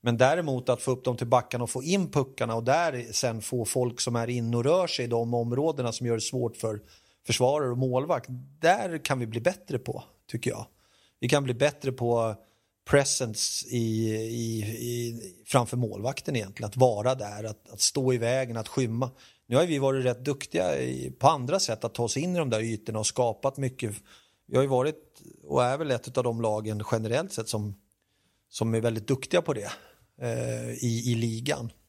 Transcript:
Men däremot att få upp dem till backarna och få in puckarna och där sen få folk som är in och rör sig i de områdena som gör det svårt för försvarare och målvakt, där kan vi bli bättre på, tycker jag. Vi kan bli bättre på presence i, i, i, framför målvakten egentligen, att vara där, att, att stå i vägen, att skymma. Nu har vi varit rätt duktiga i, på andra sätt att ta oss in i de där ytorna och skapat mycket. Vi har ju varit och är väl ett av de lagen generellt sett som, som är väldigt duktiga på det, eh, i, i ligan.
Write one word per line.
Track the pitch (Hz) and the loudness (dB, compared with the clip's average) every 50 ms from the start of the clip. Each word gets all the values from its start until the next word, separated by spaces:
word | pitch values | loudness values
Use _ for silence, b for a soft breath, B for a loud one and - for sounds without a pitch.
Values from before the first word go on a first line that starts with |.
Men | - 120 117 | 2 0 4
däremot | 113 127 131 151 175 175 151 135 123 123 - | 6 6 6 6 2 0 0 -2 -2 2 0
att | 123 117 - | 0 0 2
få | - | -2
upp | 127 127 - | -2 0 0
dem | 127 123 | -4 -2
till | 113 - | -2 0
backarna | 117 123 123 113 - - 123 120 | 4 4 2 2 2 -4 -4 -4
och | 113 | -4
få | - 131 - | -4 -6 -2
in | 165 185 202 180 147 | 0 0 0 0 0
puckarna | - 151 135 - - - 131 117 113 | 0 0 0 0 -2 -4 -2 -2 -2
och | 113 113 | -2 2
där | 120 135 160 175 165 139 123 120 113 113 | 2 2 4 2 0 -2 -4 -8 -6 -4
sen | - - 123 113 110 104 | -2 -2 0 -2 -2 -6
få | - - 123 113 | -4 -4 -2 -2
folk | - - 131 123 123 120 - | 0 0 0 0 0 -2 -2
som | - - 120 | -4 0 0
är | 120 117 113 | 0 0 0
in | 123 123 117 113 117 | -2 -2 0 0 0
och | 120 117 | 2 4
rör | 135 160 185 185 | 4 4 4 2
sig | 160 - - 127 | 0 -2 -4 -2
i | 120 | 0
de | 120 117 117 117 120 | 0 0 0 0 0
områdena | 120 117 120 120 127 147 165 156 139 127 120 113 | 0 0 0 0 2 2 0 0 0 -2 -4 -4
som | - 127 | -2 -2
gör | 120 117 | 0 0
det | 113 | 0
svårt | 110 - - 127 120 117 - | -2 -2 -2 -2 -2 -2 -4
för | - - 110 107 104 b b b b b b b b b | -4 -4 -4 -4 -4 b b b b b b b b b
försvarare | - 113 - 131 123 139 151 147 127 | -4 2 4 4 4 4 4 0 0
och | 120 123 | 0 0
målvakt, | 131 131 123 127 135 156 175 127 120 - 127 123 131 - - _ | 0 2 2 0 2 2 0 -2 -2 -6 -12 -12 -12 -16 -16 _
där | - 165 180 214 220 185 170 160 - | 4 4 6 6 2 -2 -4 -4 0
kan | - 147 131 | 0 0 0
vi | 120 | 0
bli | 110 110 117 | -2 -4 0
bättre | 113 135 131 - - - - 120 | 2 0 0 0 -8 -4 -4 -4
på, | - - - - - - _ _ _ _ | -4 -4 -8 -8 -8 -14 _ _ _ _
tycker | - 117 - 123 | -8 -4 -2 -2
jag. | 117 - 110 - _ b b b b b b b b b | -4 -4 -10 -14 _ b b b b b b b b b
Vi | - 123 | 0 2
kan | 139 143 139 | 2 2 2
bli | 131 123 | 0 0
bättre | 113 139 147 143 - - 139 127 | 2 2 2 2 0 -4 -4 -4
på | 127 123 120 120 117 113 113 107 b b b b b b b b _ _ - | -2 0 2 2 2 2 0 -2 b b b b b b b b _ _ 4
presence | - 147 139 139 - - 135 113 104 - - - - - - - | 6 6 6 6 0 0 -2 -4 -4 -2 -4 -2 -2 -4 -6 -2
i, | 127 123 117 113 113 110 113 110 110 | -2 0 0 2 2 2 2 0 0
i, | 110 110 113 117 117 117 113 113 110 | -2 -4 -4 -6 -4 -4 -4 -4 -4
i, | 104 104 110 113 120 120 120 120 120 117 113 117 107 95 90 - - | -4 -4 -6 -6 -6 -6 -4 -4 -4 -6 -6 -8 -12 -14 -16 -18 -12
framför | - - 135 120 107 - | 2 2 2 2 2 0
målvakten | 123 123 110 104 95 104 123 139 - - - 143 | -2 -2 -2 -2 -4 -4 -4 -4 -4 -6 -4 -2
egentligen, | 120 104 98 101 - 120 98 | -2 -4 -4 -8 -6 -6 -6
att | 95 | 2
vara | 123 131 127 113 104 104 123 131 | 4 4 4 4 2 0 0 0
där, | 131 107 101 104 104 107 | 0 -4 -10 -10 -8 -10
att, | 110 104 - _ - | -10 -10 -12 _ -20
att | - 101 | -6 -2
stå | - - - 143 131 127 127 | -2 0 0 0 0 2 2
i | 120 | 2
vägen, | 113 117 123 131 131 117 117 | 2 0 0 0 0 -2 -4
att | 117 110 - | -6 -8 -4
skymma. | - - 131 117 110 117 131 127 B B B B B B B | 0 0 0 0 0 -2 -2 -4 B B B B B B B
Nu | _ 117 | _ 4
har | 131 165 | 4 4
vi | 180 160 143 | 4 2 2
varit | 135 135 135 135 127 | 2 2 2 2 2
rätt | 123 123 113 127 | 0 0 0 -2
duktiga | 139 143 139 - - - 165 185 180 151 139 131 | -4 -4 -4 -4 -4 -2 0 2 2 2 0 0
i, | 127 - 127 131 131 65 - | -2 -4 -4 -6 -8 -8 4
på | - 139 | 4 4
andra | 160 143 123 123 160 190 | 6 6 0 0 0 0
sätt | - - 113 - - | 0 0 -2 -4 -4
att | 117 - | -8 -2
ta | - 120 | -2 -2
oss | 117 - | -2 -2
in | 131 151 180 180 | -2 -2 -2 0
i | 175 | 0
de | 160 135 | 0 0
där | 113 107 | 0 0
ytorna | 110 117 113 104 - - 107 110 | 0 -2 -4 -6 -6 -6 -4 -2
och | 107 | -2
skapat | - - - 123 117 110 - - 135 135 | -2 0 0 0 0 0 0 -2 -4 -2
mycket. | - 139 127 127 - - 110 101 104 - b b b b b b b b | 0 -4 -4 -4 -4 -6 -6 -6 -8 -16 b b b b b b b b
Vi | _ - | _ 2
har | 127 135 | 2 4
ju | 139 | 4
varit | 135 123 127 147 156 - - _ _ - - - - - - | 4 2 2 2 -2 -4 -12 _ _ -20 -20 -20 -20 -20 -10
och | 73 143 131 123 | 0 2 4 4
är | 123 131 147 | 4 2 0
väl | 165 147 | 0 0
ett | 131 110 - - 127 135 | 0 -2 -2 -2 -2 0
av | 123 | 0
de | 120 117 113 | 0 0 0
lagen | 117 113 107 107 107 107 110 107 104 - - | 0 0 0 0 -2 -4 -4 -4 -2 0 0
generellt | 113 110 107 117 135 170 190 - | 0 2 2 0 0 -2 -2 -6
sett | - 113 - | -8 -6 -4
som, | - 107 104 104 101 - _ _ _ _ _ _ _ _ _ _ _ _ _ _ | -2 -2 -2 -4 -6 -10 _ _ _ _ _ _ _ _ _ _ _ _ _ _
som | - - - 113 113 | -4 -2 -2 0 0
är | 113 | 2
väldigt | 113 117 113 110 107 - | 0 0 -2 -2 0 -2
duktiga | 139 131 - - - 180 170 | -2 -2 -2 0 2 2 2
på | - 143 | 2 -4
det, | 113 101 - - B B B B B B B _ _ | -4 -4 -8 -12 B B B B B B B _ _
eh, | 127 120 117 123 120 120 120 117 117 117 | -6 -4 -2 -2 -2 -4 -4 -4 -6 -8
i, | - - - 120 113 113 117 | -8 -2 0 0 0 0 0
i | 123 120 | 0 0
ligan. | 113 113 117 113 113 120 123 147 139 120 113 - _ _ | 2 0 -2 -2 -4 -2 -2 -4 -4 -4 -10 -12 _ _